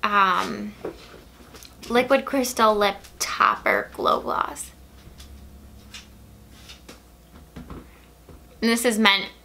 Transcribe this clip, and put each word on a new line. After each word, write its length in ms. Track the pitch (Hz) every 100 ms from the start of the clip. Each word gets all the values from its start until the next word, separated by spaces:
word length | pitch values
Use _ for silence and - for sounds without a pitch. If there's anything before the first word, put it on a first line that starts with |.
um, 720 | 208 202 190 180 190 208 208 208 - - - - - - - - - - -
Liquid 380 | 233 254 269 269
Crystal 500 | 277 247 - 220 208
Lip 200 | 202 196 - -
Topper 720 | - - - 104 - 101 -
Glow 260 | - - 170
Gloss. 500 | - - - - - - - - - - - - - - - - - - - - - - - - - - - - - - - - - -
And 1120 | - - - - - - - - - - 226
this 140 | 233
is 160 | 247 220
meant 260 | 214 196 196 -